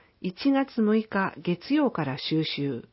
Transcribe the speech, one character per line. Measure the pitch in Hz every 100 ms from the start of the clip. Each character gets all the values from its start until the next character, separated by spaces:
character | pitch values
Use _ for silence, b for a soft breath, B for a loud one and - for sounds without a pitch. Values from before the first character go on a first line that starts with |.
| b b
一 | 185 - 277
月 | 269 269 233
六 | 214 220 214
日 | 196 190 -
月 | 180 175 -
曜 | 302 269
か | - 139
ら | 131
収 | - 160
集。 | 156 - 143 120 -